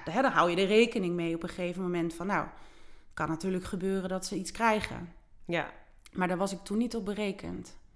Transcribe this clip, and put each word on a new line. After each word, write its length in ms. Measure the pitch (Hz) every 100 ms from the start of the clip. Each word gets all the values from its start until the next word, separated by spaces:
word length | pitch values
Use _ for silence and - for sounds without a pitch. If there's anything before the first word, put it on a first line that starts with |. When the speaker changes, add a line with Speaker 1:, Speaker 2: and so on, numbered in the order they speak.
| -
Speaker 1:
hè, 120 | 180
dan 100 | 269
hou 180 | 165 170
je 60 | 175
er 120 | 190
rekening 480 | 214 233 233 180 175
mee 200 | 165 165
op 80 |
een 60 | 175
gegeven 320 | - 175 180
moment 320 | 185 175 165
van, 140 | 160 180
nou, 160 | 180
het 720 | 147 - - - - - -
kan 160 | - 151
natuurlijk 340 | 160 190 185 185
gebeuren 440 | 196 190 190 185
dat 160 | 185 -
ze 100 | 202
iets 160 | 190
krijgen. 580 | - 226 214 - - 175 - - - -
Speaker 2:
Ja. 240 | 170 - - - - -
Speaker 1:
Maar 140 | - 180
daar 100 | 180
was 140 | 196
ik 80 | 185
toen 140 | - 208
niet 180 | 240 226
op 100 | 208
berekend. 720 | 202 208 190 170 180 175 - -